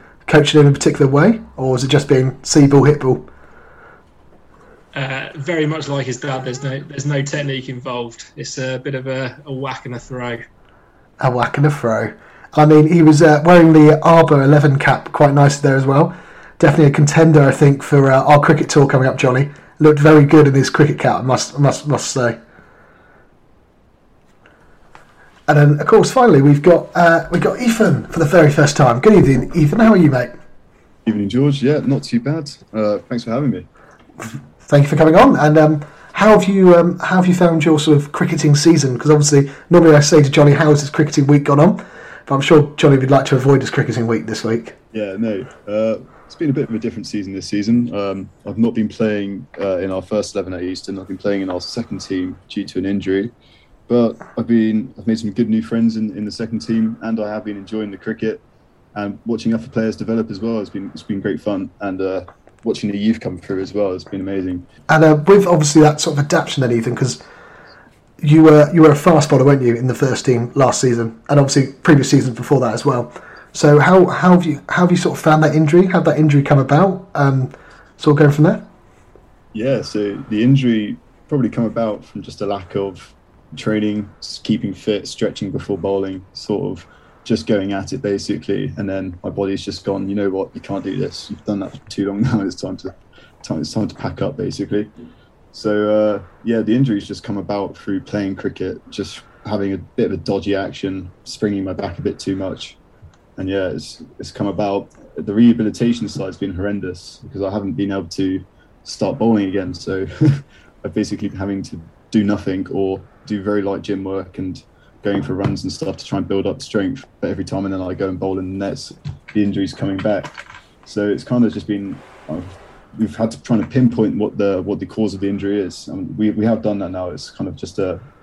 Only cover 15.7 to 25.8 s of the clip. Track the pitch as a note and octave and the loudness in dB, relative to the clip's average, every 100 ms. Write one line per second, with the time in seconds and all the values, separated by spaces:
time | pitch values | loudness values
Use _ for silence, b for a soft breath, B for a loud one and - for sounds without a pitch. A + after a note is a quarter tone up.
15.7 | C3+ C3+ C#3 F3 B B B B - D#3 | 0 2 2 0 B B B B 0 2
16.7 | D3 C#3+ D3 D3 - D#3+ D#3 C3+ - C#3+ | 4 4 4 2 4 6 6 6 4 4
17.7 | C#3 - C#3+ C#3 C3 C3 D3 C#3+ D3 - | 2 2 2 4 4 4 4 4 2 2
18.7 | D3+ C#3+ C3+ C3+ C3+ C3 B2+ D3 B B | 2 4 2 0 0 0 0 -2 B B
19.7 | - D3+ D3 D#3 D#3 C#3+ D#3 C#3 C3+ C3 | 2 4 6 6 8 8 8 6 4 2
20.7 | - D3 - C3 G#2+ B2+ A#2+ - - C#3+ | 2 2 2 -2 -2 -2 -2 -4 0 0
21.7 | - D3 C3 - C3 A#2+ A2+ b b b | 0 -4 -4 -4 -2 -2 -4 b b b
22.7 | b b b b b b _ _ _ _ | b b b b b b _ _ _ _
23.7 | _ _ _ _ _ _ _ b b b | _ _ _ _ _ _ _ b b b
24.7 | b b b b b b b - D3 D3 | b b b b b b b 0 4 6
25.7 | D3 | 4